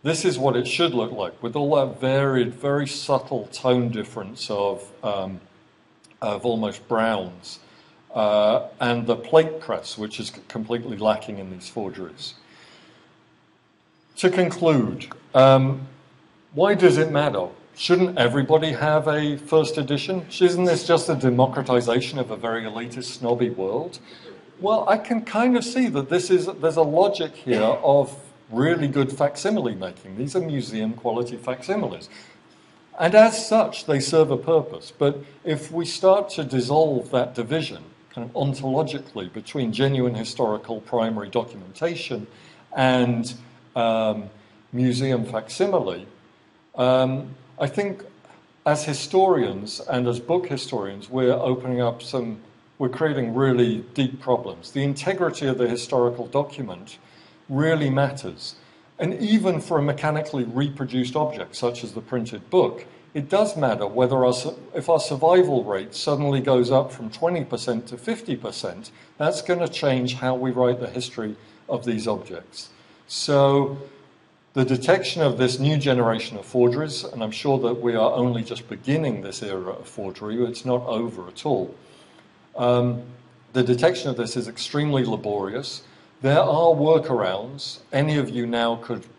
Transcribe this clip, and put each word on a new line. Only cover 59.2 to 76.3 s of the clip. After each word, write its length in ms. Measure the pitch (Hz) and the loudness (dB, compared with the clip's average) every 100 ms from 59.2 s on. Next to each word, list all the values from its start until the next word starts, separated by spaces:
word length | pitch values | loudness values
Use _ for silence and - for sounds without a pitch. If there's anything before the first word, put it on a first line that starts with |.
even 400 | 208 220 185 160 | 2 2 2 -2
for 180 | - 160 | 0 0
a 20 | |
mechanically 600 | 143 143 156 151 - 139 | 0 0 -2 -2 -4 -4
reproduced 720 | 117 120 143 139 131 127 127 | -4 -2 -4 -4 -4 -2 -2
object, 400 | 151 151 101 87 | 0 -2 -4 -12
such 280 | - 120 117 | -4 -4 -4
as 100 | 110 | -10
the 80 | 113 | -12
printed 480 | 107 127 110 104 - | -6 -6 -4 -10 0
book, 340 | 185 - - - - - | 2 2 -2 -16 -20 -10
it 160 | 151 139 | -10 0
does 280 | 196 202 160 | 2 2 0
matter 300 | 135 104 104 | 0 0 -2
whether 360 | 113 127 135 | 2 2 4
our 100 | 127 | 2
su-, 260 | 120 151 - - | 2 -4 -10 -10
if 140 | 160 143 | -6 2
our 100 | 160 | 2
survival 640 | - 143 160 180 180 131 | 2 0 6 6 6 2
rate 320 | 104 98 98 | 0 -4 -6
suddenly 460 | - - 143 147 135 | -6 -2 0 2 0
goes 280 | 131 127 120 | 4 4 6
up 200 | 131 131 | 2 2
from 180 | - 113 | -8 -12
twenty 340 | - 165 175 | -2 -2 -2
percent 420 | 135 117 - 113 - | -4 -6 -4 -4 -6
to 100 | 123 | -10
fifty 380 | - 220 - | -6 -6 -6
percent, 560 | 120 110 - 98 87 - - - _ | -8 -8 -8 -10 -10 -18 -20 -20 _
that's 240 | 151 - | -2 -2
gonna 260 | - 175 165 | -2 -2 -2
change 480 | - 147 127 127 | 0 0 0 -2
how 200 | 127 127 | -2 -2
we 160 | 127 127 | -2 -2
write 280 | 123 123 120 | 2 2 2
the 100 | 120 | -4
history 460 | 127 123 - 110 107 - - - | -8 -8 -8 -8 -10 -18 -20 -8
of 160 | 123 | -6
these 220 | 120 110 110 | -4 -4 -2
objects. 640 | 101 - 85 - - - - _ - _ | -4 -8 -16 -16 -20 -20 -20 _ -20 _
So 720 | - - 143 139 139 135 - - - - _ _ _ _ | -8 2 4 6 4 2 -6 -14 -20 -20 _ _ _ _
the 120 | 135 | -2
detection 560 | 123 127 156 185 - 170 | 2 2 4 2 2 0
of 160 | 143 117 | 0 2
this 200 | 127 127 | 0 2
new 200 | 139 151 | 0 2
generation 580 | 139 123 113 113 - | 2 2 2 0 -6